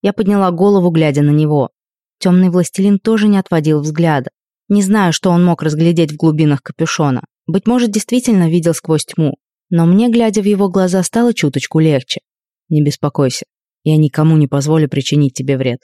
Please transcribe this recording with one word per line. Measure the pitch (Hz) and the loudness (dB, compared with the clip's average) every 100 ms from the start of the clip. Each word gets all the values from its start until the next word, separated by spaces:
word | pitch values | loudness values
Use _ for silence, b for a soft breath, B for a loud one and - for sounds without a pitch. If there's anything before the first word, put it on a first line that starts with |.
Я | 196 | -4
подняла | 202 185 202 190 | -2 -2 0 0
голову, | 170 202 202 180 | 0 2 2 2
глядя | 160 156 139 | 0 0 0
на | 147 | 2
него. | 147 151 147 120 _ _ _ _ _ | 2 0 0 -2 _ _ _ _ _
Темный | 185 180 185 | 0 2 2
властелин | 175 165 - 196 202 | 0 -2 -2 0 0
тоже | 220 226 208 | 0 0 2
не | 202 | 0
отводил | 185 165 151 151 | 0 -2 0 -2
взгляда. | 151 156 170 147 123 _ _ _ _ | -2 -2 0 0 -4 _ _ _ _
Не | 202 | 0
знаю, | 196 214 185 | 2 2 0
что | 156 190 | 0 0
он | 175 | 2
мог | 180 165 | 2 0
разглядеть | 156 151 165 165 160 | -2 0 0 2 -2
в | 151 | 0
глубинах | 165 156 156 143 | -2 2 0 0
капюшона. | - - 160 - 151 127 - _ - | -6 -6 -6 -2 -2 -2 -8 _ -6
Быть | 175 214 | -4 -2
может, | 247 240 | -2 0
действительно | 208 - 247 247 208 170 | -4 -2 -2 0 2 2
видел | 170 165 | 0 0
сквозь | 165 - 156 | -4 -2 -4
тьму. | - - 156 - _ _ _ | -2 -2 -2 -4 _ _ _
Но | 170 165 | 0 2
мне, | 185 240 | 2 2
глядя | 233 226 208 | 2 0 0
в | 202 | 0
его | 202 196 | 0 0
глаза, | 185 185 185 | 0 0 0
стало | 175 226 240 | -2 0 0
чуточку | 233 151 135 - 160 | 0 -2 -4 -4 0
легче. | 160 143 - - _ _ _ _ _ | 2 0 -4 -12 _ _ _ _ _
Не | 151 | 0
беспокойся, | 147 - 147 - 135 - - _ _ _ - | 0 -2 -6 -2 -2 -2 -14 _ _ _ 0
«Я | 156 | 2
никому | 151 - 156 160 | 2 2 2 2
не | 143 | 2
позволю | 143 143 160 151 | -2 0 0 0
причинить | 143 131 147 143 | -2 -2 0 0
тебе | - 131 135 | -2 -4 -2
вред». | 131 120 | -2 -6